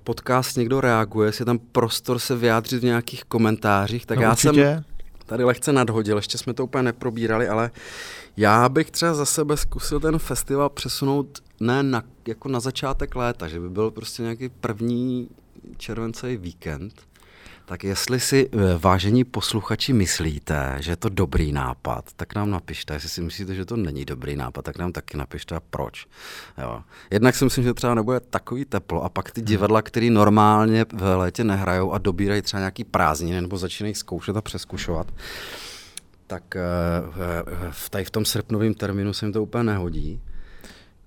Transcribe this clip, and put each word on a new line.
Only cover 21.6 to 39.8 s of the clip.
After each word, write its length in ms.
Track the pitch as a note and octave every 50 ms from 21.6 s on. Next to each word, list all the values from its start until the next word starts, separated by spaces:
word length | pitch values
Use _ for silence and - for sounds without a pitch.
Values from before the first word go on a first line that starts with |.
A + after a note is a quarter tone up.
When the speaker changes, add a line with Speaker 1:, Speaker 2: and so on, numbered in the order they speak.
| C2 B1 B1+ - - - - A#1+ - - -
Speaker 1:
tak 180 | - F2 - -
nám 160 | G#2+ G#2 G#2
napište, 440 | G2 F2 - - D#2+ - - - D2+
jestli 140 | D2+ - D#2+
si 120 | - -
myslíte, 320 | E2+ E2+ - - G2 F2+ F#2+
že 100 | F#2 F#2
to 120 | F2 A#2+
není 280 | A#2 G2 D#2 D2 C2+ C#2
dobrý 320 | C#2+ C#2+ B1+ B1+ C#2 C#2+
nápad, 260 | C#2+ B1+ A#1+ - C#2 C#2
tak 140 | - - -
nám 140 | F2 F2+
taky 240 | E2 D2+ - - -
napište 380 | D2 C2+ - - D#2 - - E2+
a 40 | D#2+ - _
proč. 360 | - C#2+ C2+ A1 - - - _ - - - - - - - - - -
Jo. 240 | C2 A#1+ A#1 A#1 - _ - - - -
Jednak 240 | G2 G#2 A#2 B2+ A#2+
si 80 | - C#3
myslím, 200 | B2+ - C#3 B2
že 100 | B2 A2+
třeba 200 | - - B2 A#2+
nebude 260 | A2+ G#2+ A#2 B2+ B2
takový 440 | - - - G2 - - A#2+ C3 C#3
teplo 400 | - - G2 - - E2+ E2 -
a 40 | F2
pak 220 | - G2 - -
ty 100 | - A#2+
Speaker 2:
Hmm. 60 | A2+
Speaker 1:
divadla, 360 | G#2+ A2 F#2+ G2+ G#2 A2 A2
který 280 | G#2+ - - A#2+ A2+ A#2+
normálně 760 | A2+ G#2 G#2 G#2 G#2 G#2+ G#2+ G#2+ G#2+ G#2+ A2 A2 A2 A2+ A2 -
v 240 | A2+ G2+ F#2 G2 F#2
létě 280 | F#2 F#2 F2+ - - A#2
nehrajou 480 | G#2+ G2 G2 F#2+ F2+ F2+ F#2 F#2 F#2+
a 60 | F#2+ G2+
dobírají 440 | F#2 G#2 F2 F2+ G2+ G2 G#2 G#2
třeba 180 | F#2 - - G2
nějaký 240 | F#2+ F#2+ - - A#2
prázdniny 560 | - - F#2+ F2+ D#2 D2+ D2 E2+ E2+ F2+ F#2
nebo 180 | F2 F2+ G2+ F2+
začínají 360 | F#2 F2 - - G#2 G#2+ G2+
zkoušet 420 | - - - F2+ E2 - - G2
a 40 | A2
přezkušovat, 640 | - - - F#2 - - - F2+ - - E2+ D#2+ - - - - - - - - - - - - - - - - - - - - - _ _ _ _
tak, 300 | - G2 F2 - - -
eh, 40 | F#2+
eh, 1080 | F2+ F2 F2 F2 E2+ E2+ E2+ F2 - - D2+ F2+ F2 F2 E2+ E2+ - - F2 F2 F2+ E2+
v, 200 | D2+ - - -
tady 140 | - G2 F#2
v 60 | -
tom 140 | - A2 G#2+
srpnovém 500 | - - G#2+ - - A2 G#2 A2 A2 G2+
termínu 380 | - G#2 G2 G2 G2+ G2 G#2
se 140 | F#2+ - A2
jim 60 | G#2+
to 100 | G2 A2
úplně 220 | G#2+ F2 - A#2+ A#2+
nehodí. 560 | A2 G#2 F#2+